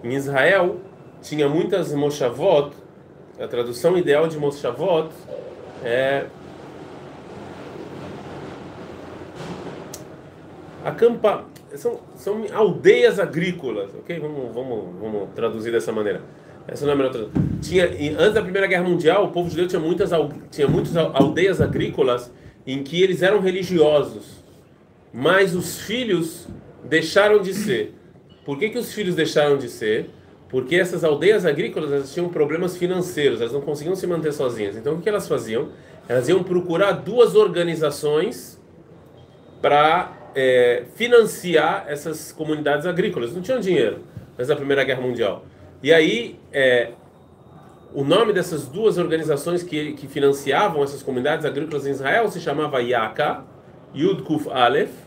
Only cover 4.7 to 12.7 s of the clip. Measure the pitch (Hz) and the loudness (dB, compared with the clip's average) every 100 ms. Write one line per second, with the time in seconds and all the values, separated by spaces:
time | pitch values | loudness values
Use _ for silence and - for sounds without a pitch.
4.7 | 117 180 165 160 - - - - - - | -2 0 0 0 -10 -14 -14 -14 -16 -18
5.7 | - 120 123 135 139 - - - - - | -10 -2 0 2 0 -4 -12 -20 -18 -18
6.7 | - - - - - - - - - - | -18 -18 -16 -18 -18 -18 -16 -16 -16 -16
7.7 | - - - - - - - - - - | -14 -14 -14 -14 -14 -14 -14 -14 -14 -16
8.7 | - - - - - - - - - - | -16 -16 -16 -16 -16 -16 -14 -12 -12 -12
9.7 | - - - - - - - - - - | -14 -14 -16 -18 -20 -20 -20 -20 -20 -20
10.7 | - - 147 233 240 214 185 - - - | -10 -10 2 2 2 0 0 -8 -20 -18
11.7 | 143 240 - - - - 220 214 180 208 | -6 -6 -6 -14 -12 -8 -6 -6 0 0